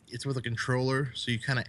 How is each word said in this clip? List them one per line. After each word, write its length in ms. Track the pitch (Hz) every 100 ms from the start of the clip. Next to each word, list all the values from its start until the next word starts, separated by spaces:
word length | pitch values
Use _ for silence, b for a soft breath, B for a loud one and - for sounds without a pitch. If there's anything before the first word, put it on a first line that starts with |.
| -
it's 160 | 120 139
with 120 | 127
a 40 |
controller, 680 | 117 113 - 127 127 131 139 -
so 160 | -
you 80 | 113
kinda 260 | - 123